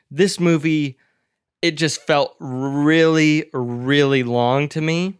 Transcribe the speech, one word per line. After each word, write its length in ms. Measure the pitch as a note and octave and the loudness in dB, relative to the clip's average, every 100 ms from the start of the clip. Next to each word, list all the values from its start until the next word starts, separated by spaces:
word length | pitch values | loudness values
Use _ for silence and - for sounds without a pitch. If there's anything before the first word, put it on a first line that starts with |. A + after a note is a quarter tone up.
| _ | _
This 280 | C#3 G3 - | 0 0 2
movie, 580 | F3 E3 D#3 D#3 C#3+ C3 _ _ _ _ _ _ | 0 2 0 -2 -2 -8 _ _ _ _ _ _
it 160 | E3+ D3+ | -6 -2
just 240 | D#3 - - | -2 -2 -2
felt 300 | D3 C#3 - | 0 0 -6
really, 1080 | C3+ B2+ C#3 C#3 D3 D#3+ D#3+ D#3+ D#3 D3+ D#3 | -10 -6 -4 0 2 4 4 4 2 2 -2
really 720 | C#3 A#2+ A#2+ B2+ C#3+ C#3 C#3 | -6 -6 -6 0 2 2 0
long 440 | B2 A#2+ A#2+ C3 D3 | 0 0 0 0 -2
to 120 | D#3+ | -4
me, 380 | D#3 E3 F#3 F#3+ | -4 -2 -4 -8